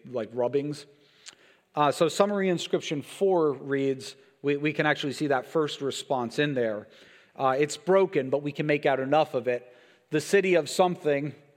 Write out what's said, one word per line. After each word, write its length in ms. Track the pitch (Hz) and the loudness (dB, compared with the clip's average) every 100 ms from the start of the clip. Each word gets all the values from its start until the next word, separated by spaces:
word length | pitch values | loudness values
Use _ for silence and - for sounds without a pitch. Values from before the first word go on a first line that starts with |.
| 131 | -10
like 200 | 123 110 | -8 -6
rubbings. 540 | 117 120 139 147 147 - _ _ _ - - _ _ _ | -2 0 0 -2 -8 -14 _ _ _ -20 -20 _ _ _
Uh, 180 | - 147 | 0 2
so 160 | - 165 | 2 0
summary 400 | - 202 202 190 | 2 0 2 0
inscription 540 | 170 - 175 - 151 | 0 -2 -4 -4 -6
four 500 | - - 196 180 156 | -8 -2 2 4 2
reads, 640 | 131 143 139 139 131 117 - _ _ | 0 -4 -2 0 -2 -8 -18 _ _
we, 160 | 143 143 | -2 0
we 160 | 151 | 0
can 140 | 151 151 | 0 0
actually 260 | 147 147 | 0 -4
see 140 | 123 151 | -4 0
that 180 | 131 | 0
first 380 | 127 165 147 - | 0 -2 -2 -2
response 560 | 139 - - 131 120 131 | -6 -6 -4 -2 -2 -2
in 160 | 147 | -2
there. 320 | 131 113 107 104 - - - _ - | 0 -2 -4 -10 -20 -20 -20 _ -2
Uh, 180 | 135 131 | 0 2
"It's 180 | 147 - | 0 -2
broken, 540 | - 190 190 165 131 | 2 4 4 0 0
but 120 | 139 | -2
we 100 | 147 | -2
can 140 | 139 151 | -4 0
make 200 | 147 147 | 0 2
out 140 | 131 | 0
enough 340 | 131 147 151 | 2 2 2
of 140 | 135 117 | -2 -2
it. 140 | 123 - - _ _ _ | -4 -6 -20 _ _ _
The 100 | 151 | -4
city 340 | - 196 190 | 2 2 4
of 160 | 175 147 | 2 2
something, 640 | - 185 170 151 143 147 - _ | 2 2 2 0 0 -2 -8 _